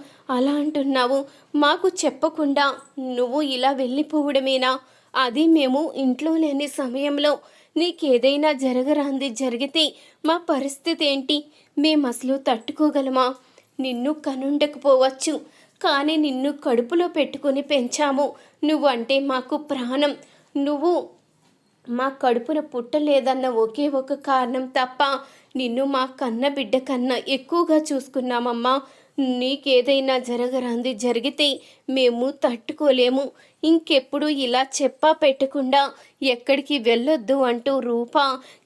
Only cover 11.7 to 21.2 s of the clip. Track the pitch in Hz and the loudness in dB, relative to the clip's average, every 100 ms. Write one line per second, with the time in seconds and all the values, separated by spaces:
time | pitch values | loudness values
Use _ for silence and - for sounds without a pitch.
11.7 | - 302 302 269 240 254 269 269 226 - | 0 2 2 0 -4 -4 -2 0 -2 -4
12.7 | 294 302 285 269 262 254 262 _ _ _ | 0 0 2 0 2 0 -2 _ _ _
13.7 | - 262 240 254 311 294 262 269 294 294 | -8 -6 -2 -2 -2 -6 -4 -2 0 -2
14.7 | 285 285 262 262 262 - 285 - _ _ | 0 2 4 4 2 -4 -4 -8 _ _
15.7 | _ 359 285 294 320 302 254 277 285 302 | _ -2 0 0 0 0 0 -4 -4 0
16.7 | 240 240 349 349 330 262 285 285 269 285 | 0 2 0 0 0 -2 -2 -2 -2 0
17.7 | 277 240 - 294 269 285 - - _ 302 | 0 0 -2 0 0 -2 -4 -20 _ 0
18.7 | 302 277 240 233 269 277 262 247 294 294 | 2 2 2 0 0 0 -4 -4 -6 -4
19.7 | 269 240 269 294 254 - _ _ 294 277 | -6 -4 0 -2 -2 -14 _ _ -4 -2
20.7 | 294 330 330 - - | 0 0 0 -4 -16